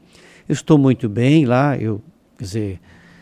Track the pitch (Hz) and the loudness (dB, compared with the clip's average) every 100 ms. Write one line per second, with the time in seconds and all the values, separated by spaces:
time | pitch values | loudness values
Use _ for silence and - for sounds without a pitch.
0 | _ _ - - - 147 - 151 135 127 | _ _ -20 -20 -6 -6 2 4 4 0
1 | 113 104 127 160 123 123 143 131 110 101 | -2 -2 2 2 2 2 0 -2 -4 -6
2 | - _ _ - 95 110 101 90 _ - | -10 _ _ -16 -10 -6 -8 -10 _ -20
3 | _ - | _ -20